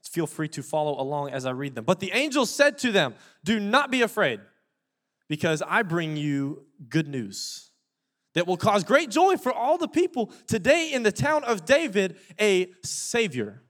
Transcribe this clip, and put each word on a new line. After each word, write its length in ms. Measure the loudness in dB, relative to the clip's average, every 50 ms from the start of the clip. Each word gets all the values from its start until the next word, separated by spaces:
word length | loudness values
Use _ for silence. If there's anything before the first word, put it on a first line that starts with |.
Feel 260 | _ -8 -4 -4 -4
free 220 | -4 -4 -6 -6 -6
to 120 | -6 -10
follow 380 | -10 -4 -2 -2 -2 -2 -2 -4
along 280 | -4 -4 -4 -4 -4 -4
as 160 | -6 -6 -4
I 60 | -4
read 220 | -6 -4 -8 -8 -8
them. 120 | -6 0
"But 160 | 0 0 0
the 100 | 0 -2
angel 340 | 0 0 0 0 2 0 0
said 320 | 0 2 4 4 4 4 0
to 120 | -2 2
them, 240 | 2 2 2 2 -2 -10 -20 -20 _ _ _
'Do 160 | -2 0 0
not 300 | 0 2 2 2 2 2
be 100 | 2 2
afraid, 400 | 2 2 2 2 2 2 2 -2 -8 _ _ _ _ _ _ _ _ _ _ _ _ _ _ _ _ _
because 340 | -6 -2 0 0 0 0 -2
I 180 | 0 0 0 0
bring 340 | 2 -2 -2 -2 -2 -4
you 480 | -4 -2 -2 -2 -2 -2 -4 -6 -10 -16 _ _ _ -20 -2
good 180 | -2 -2 -2
news 640 | -2 -6 -6 -8 -8 -10 -12 -12 -12 -12 -16 -18 _ _ _ _ _ _ _ _ _ _ _ _ _ _
that 120 | -2 0
will 120 | 0 -2
cause 260 | 0 2 2 2 2 2
great 260 | 4 2 2 2 2
joy 280 | 2 4 4 4 4
for 160 | 2 0 -4 -2
all 240 | 0 0 0 2
the 100 | 0 0
people. 460 | -2 0 0 0 0 0 -4 -4 -4 -6 -20 _
Today 440 | -4 -4 -2 4 4 4 4 4 0
in 120 | -2 0 0
the 100 | 0 0
town 320 | 2 0 2 2 0 2
of 180 | 0 -2 -2 2
David, 560 | 2 4 4 4 2 0 0 0 0 -4 -10 -20 _ -4 0
a 320 | 2 2 4 2 0 -2 -8 _ -12
Savior 800 | -10 -8 -8 -8 -4 -2 -2 -2 0 -2 -4 -6 -6 -8 -18 _ _